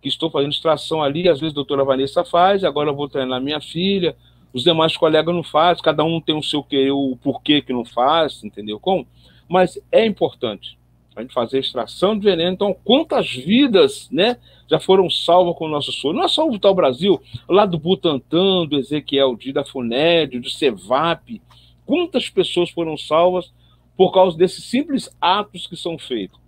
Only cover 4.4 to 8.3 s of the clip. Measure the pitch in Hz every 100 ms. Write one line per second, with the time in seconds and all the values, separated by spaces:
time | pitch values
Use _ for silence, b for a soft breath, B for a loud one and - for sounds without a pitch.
4.4 | b 127 160 160 160 - 160 156 156 175
5.4 | - 151 170 170 170 151 156 165 - 156
6.4 | - 151 139 139 135 139 139 123 139 123
7.4 | - 147 131 123 113 - 131 165 151